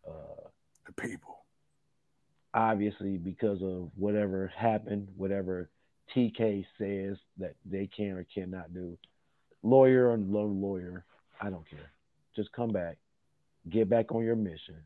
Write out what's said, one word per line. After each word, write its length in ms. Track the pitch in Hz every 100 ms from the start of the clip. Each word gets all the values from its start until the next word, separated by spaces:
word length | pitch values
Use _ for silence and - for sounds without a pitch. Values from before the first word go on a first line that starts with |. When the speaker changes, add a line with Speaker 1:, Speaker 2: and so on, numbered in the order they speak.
| -
Speaker 1:
Uh, 420 | 80 - - - _ _ _ -
Speaker 2:
The 80 |
people. 500 | - - - - - _ _ _ _ _ _ _ _ _ _ _
Speaker 1:
obviously, 640 | - 113 107 104 101 98 95
because 440 | 85 90 110 101
of 300 | 95 92 87 -
whatever 500 | 101 104 104 95 95
happened, 640 | - 117 107 110 104 98 92
whatever 520 | 95 98 92 92 87 _ _ _ _
T 180 | 135 120
K 340 | 110 110 101 95 _
says 400 | 98 98 98 98 _ -
that 180 | 90 - -
they 220 | 95 101
can 240 | - 104 92
or 60 | 87
cannot 400 | - 92 92 85
do. 240 | 87 90 90 _ _ _ _ _ _
Lawyer 460 | 107 131 131 127 123
or 60 | 117
no 240 | 95 104
lawyer, 640 | 104 98 98 95 90 90 90 _ _ -
I 80 | 104
don't 180 | 92 80
care. 220 | - - _ _ _ _ -
Just 160 | 101
come 180 | - 120
back, 260 | 98 85 78 _ _ _ _ _ _ 82
get 200 | 101 107
back 220 | 117 110
on 100 | 113
your 120 | 113 113
mission. 400 | 101 80 - 80